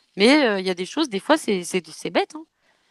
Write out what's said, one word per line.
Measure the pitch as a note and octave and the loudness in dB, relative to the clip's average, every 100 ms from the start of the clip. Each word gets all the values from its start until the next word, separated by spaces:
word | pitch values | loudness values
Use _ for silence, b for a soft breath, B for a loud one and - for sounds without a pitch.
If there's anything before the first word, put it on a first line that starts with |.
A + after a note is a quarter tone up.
| b - | b 2
Mais, | A3 D4+ B3 | 4 6 2
euh, | G3 | 0
il | F#3+ | -2
y | |
a | |
des | F3+ F#3 | -4 -6
choses, | C#4+ D#4 | -4 -4
des | G3 | -4
fois, | - D#4 | 0 0
c'est, | - F#3+ | 0 -4
c'est, | E3+ F#3 D#3+ | -4 -6 -8
c'est | - - | -12 -4
bête, | F#3 G4 D#4 | -4 -4 -8
hein. | E4 _ _ _ _ | -20 _ _ _ _